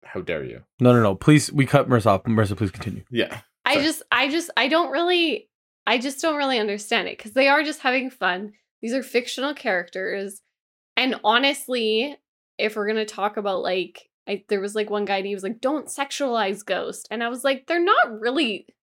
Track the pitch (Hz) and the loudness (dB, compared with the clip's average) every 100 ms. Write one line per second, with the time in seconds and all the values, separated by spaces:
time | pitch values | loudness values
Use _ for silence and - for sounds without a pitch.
0 | - 98 87 80 65 57 _ _ 123 123 | -12 -12 -6 -6 -6 -14 _ _ 6 6
1 | 107 95 - 151 - 147 127 143 131 123 | 4 4 6 6 4 0 4 4 4 4
2 | 107 - - 110 101 101 101 - - 101 | 4 2 2 2 2 0 -4 -4 -10 -10
3 | - 120 - - _ _ 247 294 294 311 | -6 -4 -4 -6 _ _ 0 2 0 -2
4 | - 240 269 320 330 - 254 320 311 269 | -2 0 2 0 -2 -2 2 2 2 0
5 | 349 359 330 254 - _ _ _ - 240 | 0 2 0 -2 -8 _ _ _ 0 0
6 | 262 277 330 294 277 254 208 208 - 226 | 0 -2 -2 0 0 0 -2 -4 -2 -2
7 | 180 - 214 262 269 294 302 302 269 254 | -2 -10 -4 2 4 4 2 -2 0 0
8 | 254 - 180 180 208 - _ _ 226 262 | -2 -4 -2 -2 -6 -14 _ _ -4 -4
9 | 247 233 247 - 269 285 247 185 185 185 | 0 -2 -2 -6 -6 -4 -2 -2 -2 -8
10 | 185 196 196 196 _ _ _ _ _ - | -6 -6 -8 -12 _ _ _ _ _ -2
11 | 254 226 208 226 277 285 - 247 220 220 | 0 0 2 4 2 -2 -4 -2 0 0
12 | 277 277 _ _ _ - 214 214 208 220 | -2 -8 _ _ _ -4 -4 -2 -2 -2
13 | 214 - 202 208 202 185 - 185 170 - | -4 -4 -4 -2 -4 -2 -2 -2 -4 -10
14 | _ _ - 196 _ 202 202 208 208 208 | _ _ -8 -8 _ -4 -2 -4 -2 -2
15 | 202 196 196 202 190 214 262 302 - - | -2 -2 -2 -6 -6 -4 -2 -2 -6 -8
16 | 285 - 277 233 196 202 - 180 170 196 | -6 -4 -2 0 0 -4 -4 -4 -4 -10
17 | - 220 233 247 277 269 - 339 349 494 | -10 -6 -4 -2 -2 -2 -2 0 4 4
18 | 302 214 220 269 247 196 - _ | 2 0 -2 0 0 -2 -10 _